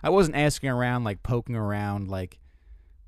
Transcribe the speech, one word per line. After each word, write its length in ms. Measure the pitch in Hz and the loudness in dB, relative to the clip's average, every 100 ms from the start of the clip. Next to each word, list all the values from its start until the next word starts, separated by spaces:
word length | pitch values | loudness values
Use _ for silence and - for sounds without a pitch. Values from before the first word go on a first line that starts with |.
I 80 | 151 | 2
wasn't 280 | 190 185 143 | 4 4 4
asking 340 | 147 - 135 | 2 2 -2
around, 320 | 123 123 123 | 0 0 0
like, 180 | 113 98 | -2 -4
poking 340 | - 120 - 117 | -2 -2 -2 -4
around, 520 | 104 104 104 101 95 | -2 -2 -2 -4 -4
like, 320 | 95 92 - - - - - - - | -6 -8 -12 -20 -20 -20 -20 -20 -20